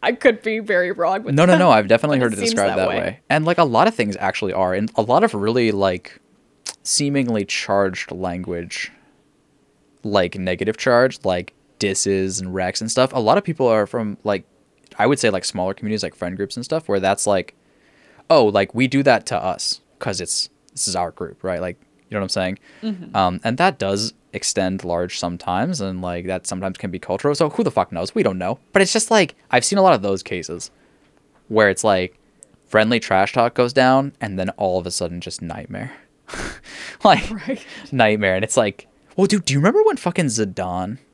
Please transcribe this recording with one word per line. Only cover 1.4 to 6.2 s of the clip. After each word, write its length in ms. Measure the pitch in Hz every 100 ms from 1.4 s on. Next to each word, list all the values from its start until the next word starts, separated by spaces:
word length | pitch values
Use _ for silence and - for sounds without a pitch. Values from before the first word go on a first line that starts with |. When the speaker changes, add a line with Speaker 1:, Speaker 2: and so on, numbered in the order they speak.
Speaker 2:
no, 80 | 175
Speaker 1:
that, 60 | 180
Speaker 2:
no, 120 | 180
I've 180 | 110 101
definitely 300 | 113 151 139
Speaker 1:
but 40 |
Speaker 2:
heard 80 | 123
Speaker 1:
it 40 | 101
Speaker 2:
it 20 |
Speaker 1:
seems 120 | 117
Speaker 2:
described 180 | 113 98
Speaker 1:
that 40 | 95
Speaker 2:
that 120 | 92
Speaker 1:
way. 100 | 95
Speaker 2:
way. 220 | - 110 _
And, 160 | 151
like, 140 | 156 175
a 60 |
lot 220 | 160 113 190
of 60 |
things 220 | 226 107 92
actually 340 | 98 - 101
are. 180 | 90 92
And 180 | 95 110 -
a 60 |
lot 220 | 110 135
of 100 | 220
really, 380 | 104 104 120 117
like, 480 | 101 98 90 - -